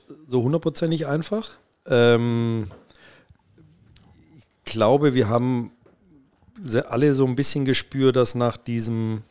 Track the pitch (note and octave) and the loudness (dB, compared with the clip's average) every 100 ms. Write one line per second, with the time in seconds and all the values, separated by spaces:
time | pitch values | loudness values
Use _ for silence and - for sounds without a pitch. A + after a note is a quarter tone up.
0 | _ - C3 B2+ B2 D#3+ D#3+ D3+ E3 D#3+ | _ -20 -4 -2 0 -2 -4 -4 -4 -4
1 | C#3+ D3+ - G#3 - - _ _ - B2 | -4 -4 -4 -6 -8 -18 _ _ -2 4
2 | A#2+ A#2 A#2+ A#2 A#2 A2+ G2+ - _ _ | 4 4 2 0 -2 -4 -6 -14 _ _
3 | - - _ _ _ _ _ _ _ - | -20 -20 _ _ _ _ _ _ _ -20
4 | _ _ _ - _ _ - A2+ G#2+ C#3+ | _ _ _ -20 _ _ -8 0 4 4
5 | D3 B2+ G#2+ A#2 B2 B2 A#2 _ _ _ | 4 2 2 0 0 -2 -6 _ _ _
6 | _ _ _ _ _ - E3 A2+ - A#2 | _ _ _ _ _ -16 -4 -4 -2 0
7 | D3 C3+ C3+ B2 C#3 D3 C3+ B2 - C3+ | 2 2 0 0 -2 0 0 -2 -2 2
8 | C3 B2+ A#2+ B2 A#2+ - - A#2 A2+ A2+ | 2 4 0 0 -2 -2 -6 -6 -4 -4
9 | A2 A2 - | -4 -6 -10